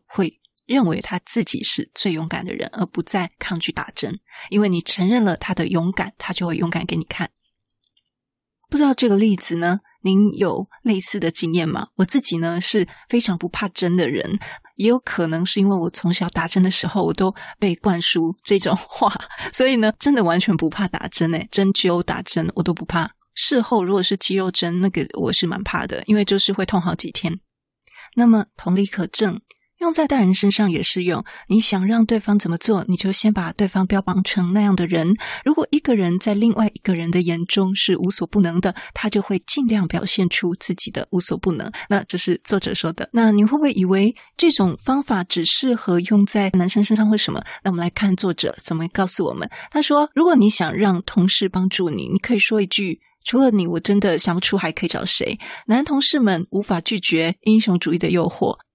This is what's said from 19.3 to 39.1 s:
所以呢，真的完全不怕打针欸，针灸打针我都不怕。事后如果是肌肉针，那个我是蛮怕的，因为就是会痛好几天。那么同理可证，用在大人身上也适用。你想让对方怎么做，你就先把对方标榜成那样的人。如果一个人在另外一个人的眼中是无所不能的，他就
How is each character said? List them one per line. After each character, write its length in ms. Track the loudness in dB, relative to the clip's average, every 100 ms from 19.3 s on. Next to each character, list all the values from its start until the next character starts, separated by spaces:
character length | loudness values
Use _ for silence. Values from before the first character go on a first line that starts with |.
| -14 -8
所 140 | 0 2
以 80 | 4
呢， 180 | 2 2
真 160 | 2 4
的 80 |
完 160 | 4 2
全 180 | 2 2
不 100 | 0
怕 200 | -2 -4
打 200 | -4 -6
针 220 | -2 -2
欸， 160 | -2 -2
针 180 | 0 2
灸 320 | 2 2 0
打 220 | -2 -6
针 280 | -4 -4 -4 -2
我 80 |
都 100 | -2
不 100 | -4 -4
怕。 260 | -4 -4 _ _ -4
事 260 | 0 0
后 220 | 2 0
如 100 | 2
果 80 | 0
是 160 | 0 -2
肌 180 | -2 -2
肉 140 | -2
针， 320 | -2 -2 0
那 80 | 0
个 160 | 0 -6
我 180 | -4 -2
是 140 | 0 -2
蛮 160 | -4
怕 220 | -6 -6 -6
的， 180 | -6 0
因 80 | 2
为 100 | 2
就 140 | 0
是 120 | 0
会 140 | -2 0
痛 160 | -2
好 140 | -2 -4
几 160 | -6
天。 280 | -6 -6 -8 _ _ _ _ _ -20 -6 2
那 100 | 6
么 220 | 4 2 -8
同 180 | -2 0
理 100 | 0
可 200 | -2 -4
证， 320 | -2 -2 -2 _ _ _ -6
用 120 | -2
在 160 | 0 0
大 120 | 2
人 140 | 4
身 160 | 4 2
上 220 | 2 2
也 100 | 0
适 220 | -2 -2
用。 200 | -2 -2 -6 -14 0
你 100 | 2
想 260 | 2 0 2
让 200 | 2 2
对 120 | 2
方 220 | 2 0
怎 100 | 2
么 80 | -2
做， 280 | 0 0 0
你 80 | -2
就 160 | 0
先 200 | 0 2
把 180 | 0 -2
对 160 | -2 0
方 180 | 0 0
标 160 | 0
榜 220 | 0 -2
成 300 | 0 0 0
那 80 | 2
样 120 | 4
的 140 | 4 2
人。 260 | 2 2 2 0 -4
如 100 | 0
果 140 | 2 2
一 100 | 0
个 160 | 2 2
人 220 | 2 2
在 160 | 0
另 200 | 2 2
外 140 | 2 0
一 120 | -2
个 160 | -2 -2
人 160 | 0
的 100 | 0
眼 220 | 0 -2 -2
中 300 | 0 0 0
是 220 | 0 0
无 120 | 0
所 160 | -4 -2
不 140 | 2
能 220 | 2 2
的， 120 | -2 -4 -12
他 160 | -6
就 120 | -2